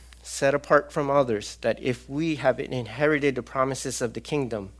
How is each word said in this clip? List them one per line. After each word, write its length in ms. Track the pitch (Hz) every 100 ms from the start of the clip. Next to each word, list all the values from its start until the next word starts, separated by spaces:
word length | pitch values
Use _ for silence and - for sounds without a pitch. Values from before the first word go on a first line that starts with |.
| - -
set 320 | - - 139
apart 400 | 139 - 151 -
from 160 | 160 143
others, 480 | 143 127 104 - -
that 200 | 117 110
if 260 | 131 120 -
we 280 | 139 165 143
have 240 | 131 127
inherited 760 | - 127 110 117 151 151 139 123
the 80 |
promises 580 | 117 135 131 131 135 117
of 120 | 120
the 80 | 113
kingdom, 480 | - 147 127 110 98 -